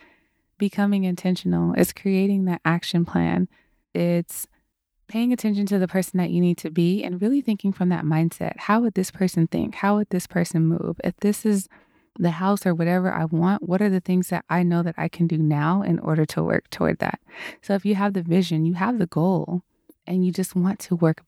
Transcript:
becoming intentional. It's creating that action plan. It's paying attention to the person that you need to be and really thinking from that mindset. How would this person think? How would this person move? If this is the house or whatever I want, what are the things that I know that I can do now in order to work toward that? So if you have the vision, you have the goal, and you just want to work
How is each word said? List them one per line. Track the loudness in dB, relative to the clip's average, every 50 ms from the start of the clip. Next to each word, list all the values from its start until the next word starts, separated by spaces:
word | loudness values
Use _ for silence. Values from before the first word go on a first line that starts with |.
| -20 _ _ _ _ _ _ _ _ _ _
becoming | -4 -4 -2 0 0 0 2 2 2 0
intentional. | 0 -2 -2 -2 -2 -2 0 0 0 0 2 0 2 4
It's | 4 2 2
creating | 0 -4 -2 0 0 2 2 2 0 0 0
that | 0 -2 0 0
action | 0 0 0 0 0 0 0 2
plan. | 2 0 0 0 2 2 0 0 -2 _ _ _ _ _ _ _ _
It's | -4 -2 0 2 0 0 -2 -4 -8 -12 -14 -14 _ _ _ _ _ _ _ _ _ _ _ -8
paying | -4 -2 0 0
attention | 0 0 0 0 0 0 0
to | 0 0 0
the | 0 0
person | 0 -2 -2 -2 -2
that | -2 0 0
you | 2 2
need | 2 2 2 0
to | -4 -4
be | 0 2 2 2 2 0 -2
and | -4 -4 -2
really | 0 0 0 0
thinking | 0 -2 -2 -2 -2 -2
from | -2 0 0 0
that | 0 0 0
mindset. | 0 2 2 2 0 0 -4 -6 -6 -6
How | -6 -2 0 2 2
would | 2 0 0
this | -2 -4 -4
person | -2 -2 -2 0 2 2 0
think? | 0 0 -2 -4 -4 -4
How | -2 0 0 2
would | 2 0 -2
this | -2 -4 -4
person | -2 -2 -2 -2 0 0 0 2
move? | 2 0 0 -2 -6 -6 -4 -4
If | -6 -4 -2
this | 0 -2 0 0 0
is | 0 0 0 -2 -6 -12 -20 _ _ _ _ _ _ -6 -2
the | 0 0
house | 0 0 0 0 0 0 0
or | 0 0
whatever | 0 0 0 2 2 0 0
I | 0 -2 -2
want, | 0 0 2 2 2 0 0 0 0
what | 0 2
are | 2 2
the | 0 0
things | 0 0 0 0 0 0
that | -4 -6 -4 -2
I | 0 0
know | 2 2 2 0
that | 0 -2 -4 -4
I | -6 -4
can | -2 0 0
do | 0 2 2
now | 2 2 2 2 2 2 0 0
in | 0 0 0 0
order | 0 0 0 0 0
to | 0 -2 -2
work | -2 0 -2 -2 -4 -6
toward | -6 -2 -2 0 0 -2
that? | -2 -4 -6 -8 _ _ -20 -16 -16 -16 -18 -10
So | -4 -4 -2
if | -2 0
you | 0 0
have | 0 0 -2 -2
the | -2
vision, | -2 2 2 2 2 2 2 0 2
you | 2 0
have | 0 -2 -2 -2 -2
the | -2
goal, | -2 0 0 2 2 2 0 -2 -2 -4 -6 -6 _ _ _ _ -20 -20 _ -8
and | -4 0 0 0
you | 0
just | 0 -2 -4 -2 0
want | 0 0 0 -2 -4
to | -4 -4 0
work | 2 2 2 2 0 -4